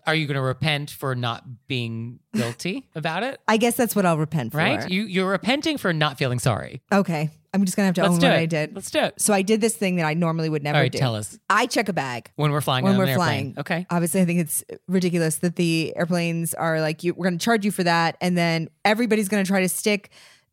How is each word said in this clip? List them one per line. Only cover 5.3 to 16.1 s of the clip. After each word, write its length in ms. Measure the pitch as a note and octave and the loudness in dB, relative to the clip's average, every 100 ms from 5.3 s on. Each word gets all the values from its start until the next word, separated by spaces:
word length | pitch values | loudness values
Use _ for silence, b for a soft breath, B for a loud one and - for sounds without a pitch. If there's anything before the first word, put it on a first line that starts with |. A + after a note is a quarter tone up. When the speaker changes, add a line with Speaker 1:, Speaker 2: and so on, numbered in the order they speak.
Speaker 1:
repenting 480 | F#3+ A3 C#4+ D#4+ C#4+ | -2 -2 -2 -2 -2
for 140 | F#3+ | -2
not 260 | D#3+ D3 C3+ | 2 0 0
feeling 180 | C3+ B2 | -2 0
sorry. 420 | C3 G2+ C2 C3 - | 0 -2 -6 -14 0
Speaker 2:
Okay. 380 | G3+ F#3+ D#3 D#3 - - | 0 0 -2 -4 -8 -6
I'm 120 | F#3+ | -2
just 120 | F#3 G#3 | 0 2
gonna 100 | G3 | 0
have 100 | F3 | 2
to 60 | |
Speaker 1:
Let's 120 | F#3 | 2
Speaker 2:
own 60 | F3 | 4
Speaker 1:
do 60 | C4 | 4
Speaker 2:
what 80 | E3 | 4
Speaker 1:
it. 60 | |
Speaker 2:
I 40 | E3 | 2
did. 280 | D#3 D3+ G3 | -2 -4 -6
Speaker 1:
Let's 160 | - | -4
do 80 | D#4 | -2
it. 140 | A3+ - | -2 0
Speaker 2:
So 140 | - | 2
I 80 | G3 | 2
did 180 | G3 A3 | 2 2
this 140 | A3+ | 2
thing 220 | - F#3+ F3+ | 0 0 0
that 100 | D#3 | 0
I 80 | |
normally 340 | D#3+ E3 E3 D#3+ | 0 0 0 -2
would 140 | D3+ | -2
never 140 | D3 D3+ | 2 2
Speaker 1:
All 60 | |
right, 100 | B2+ | 2
Speaker 2:
do. 60 | B2 | 2
Speaker 1:
tell 180 | B2+ G#2+ | 0 0
us. 200 | G#2+ - - | -6 -12 0
Speaker 2:
I 160 | G#3 B3 | 2 2
check 220 | D4+ G#3+ | 0 -2
a 40 | |
bag 380 | E3 C3+ A#2+ - - | -2 -4 -8 -10 -2
Speaker 1:
When 160 | D3 | 0
we're 80 | C#3+ | 2
flying 240 | D3 C3 | 0 2
Speaker 2:
when 80 | - | 2
Speaker 1:
on 60 | G3 | 2
Speaker 2:
we're 60 | |
Speaker 1:
an 60 | F#3 | 2
airplane. 440 | C3+ E3 C#3 C#3 | 2 2 0 -4
Speaker 2:
flying. 40 | C#3+ | -8
Speaker 1:
Okay. 280 | - E3+ F3+ | -4 -4 -2
Speaker 2:
Obviously, 300 | F3 E3+ F#3+ | -2 0 2
I 40 | |
think 140 | F3 F3 | 2 2
it's 240 | D#3 - - - - | 0 -4 -8 -16 -2
ridiculous 520 | F#3 F3 E3+ D#3+ - | 0 0 0 0 0
that 180 | F3 E3 | -2 0
the 360 | E3+ D#3+ D#3 - | 0 0 -2 -4
airplanes 580 | E3+ | -2